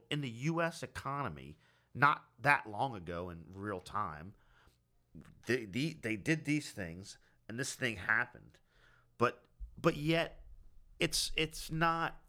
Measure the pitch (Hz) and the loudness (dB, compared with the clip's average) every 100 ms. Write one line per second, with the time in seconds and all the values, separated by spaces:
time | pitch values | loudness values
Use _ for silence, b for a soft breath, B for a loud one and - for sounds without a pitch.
0 | - 147 139 113 143 165 170 170 123 - | -4 -2 -2 -2 0 2 2 0 -8 -6
1 | 139 143 127 73 67 76 b b b - | -4 -2 -2 -4 -12 -16 b b b 4
2 | 143 156 - - 127 143 - 104 135 107 | 6 6 -2 0 4 4 2 -2 -2 -2
3 | 85 87 90 82 80 95 104 95 - 101 | -4 -4 -4 -8 -12 -8 -4 -4 -4 -2
4 | 98 76 90 - b b b b _ _ | -2 -4 -10 -14 b b b b _ _
5 | _ 80 - 78 - 127 107 92 160 160 | _ -18 -18 -8 0 0 0 -2 -2 -2
6 | 113 110 87 160 147 147 143 - 87 85 | -4 -2 2 2 2 0 0 -6 -6 -6
7 | 101 - b b - 113 131 - 127 104 | -12 -16 b b -10 -6 -6 -2 -2 0
8 | 101 110 123 110 101 - b b b b | 2 2 0 -6 -20 -20 b b b b
9 | b - 120 - - - - - 170 151 | b 2 2 2 -10 -12 -12 0 2 2
10 | 151 165 160 - - - - - - - | 2 2 2 -4 -16 -18 -18 -20 -20 -2
11 | 165 - - - 156 - - 160 165 165 | 0 2 0 2 0 -2 -4 4 4 4
12 | 165 - | 0 -4